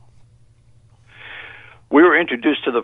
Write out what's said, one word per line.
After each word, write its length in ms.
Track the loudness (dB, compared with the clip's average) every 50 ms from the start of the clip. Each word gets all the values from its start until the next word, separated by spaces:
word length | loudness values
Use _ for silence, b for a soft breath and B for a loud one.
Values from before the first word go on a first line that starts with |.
| _ _ _ -20 -20 _ _ _ _ _ _ _ _ _ _ _ _ _ _ _ _ B B B B B B B B B B B B B B B B 0
We 120 | 4 4
were 160 | 6 6 4 2
introduced 460 | 0 -2 -4 -4 -2 -2 -2 -2 -4
to 60 | -4
the 120 | -4 -4